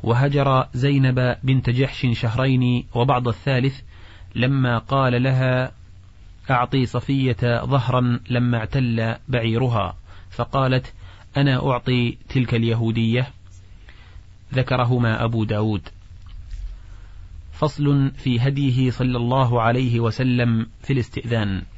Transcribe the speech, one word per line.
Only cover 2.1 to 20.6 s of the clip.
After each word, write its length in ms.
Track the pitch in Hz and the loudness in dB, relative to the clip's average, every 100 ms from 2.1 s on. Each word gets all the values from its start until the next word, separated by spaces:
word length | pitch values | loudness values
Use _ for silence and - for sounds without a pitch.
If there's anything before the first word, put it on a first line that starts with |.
شهرين 720 | 117 120 113 131 131 123 123 - 120 | 0 -2 0 2 2 4 2 -2 0
وبعض 320 | 123 127 123 | 2 2 0
الثالث، 540 | - - 131 135 135 - - - - - 120 | -2 -2 0 0 -4 -16 -20 -20 -20 -10 -2
لما 420 | 123 135 127 117 | 0 2 2 0
قال 460 | - 135 131 120 | 0 2 2 2
لها: 480 | 131 131 131 127 127 - - - - - - - - | 2 2 2 0 -2 -8 -20 -20 -20 -20 -20 -20 -2
"أعطي 340 | 127 123 139 123 | 0 2 0 0
صفية 800 | 123 - 139 131 117 120 117 123 | -2 -2 0 0 0 0 0 0
ظهرا"، 540 | 135 113 127 123 120 - | 0 2 2 2 -2 -2
لما 280 | 120 123 120 | 0 0 0
اعتل 580 | 110 135 123 113 113 113 - | 0 0 0 0 -2 -4 -2
بعيرها، 680 | 127 113 113 127 117 92 - - - - | 0 2 2 2 0 -2 -6 -16 -20 -18
فقالت: 640 | - 120 139 131 131 131 - - - - - | -6 -4 0 2 0 -2 -18 -20 -20 -8 0
"أنا 340 | 143 127 139 | 2 2 0
أعطي 460 | 123 - 127 120 - - | -2 0 2 0 -2 -4
تلك 240 | 131 120 | -2 0
اليهودية". 720 | 117 113 113 113 113 113 117 127 - - - - - - - - - - - - | 2 2 2 0 0 2 0 -2 -8 -20 -20 -20 -20 -20 -20 -20 -20 -20 -20 -6
ذكرهما 680 | 127 131 127 120 127 120 110 | -4 0 0 2 2 2 2
أبو 200 | 117 117 | 0 0
داود. 380 | 107 107 107 104 - - - - - - - - - - - - - - - - - | 0 0 0 -2 -6 -20 -20 -20 -18 -16 -12 -10 -10 -12 -16 -20 -18 -18 -16 -18 -16
فصل 600 | - 151 - 147 143 135 | -4 -4 0 2 4 2
في 280 | 131 135 120 | 0 0 2
هديه 520 | 131 139 139 123 127 | 2 0 0 2 0
صلى 260 | 117 127 123 | 0 -2 0
الله 440 | 120 131 127 120 | 0 2 2 2
عليه 380 | 113 120 127 117 | 2 2 0 0
وسلم 680 | 117 110 127 123 120 113 | 0 0 0 2 2 0